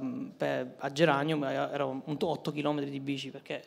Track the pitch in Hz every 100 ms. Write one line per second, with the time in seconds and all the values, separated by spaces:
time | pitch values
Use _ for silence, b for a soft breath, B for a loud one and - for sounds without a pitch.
0 | 131 123 - - 143 139 127 - 139 139
1 | 165 139 147 156 135 135 139 143 139 131
2 | 143 147 180 147 - 147 147 147 139 139
3 | 139 139 139 139 - 147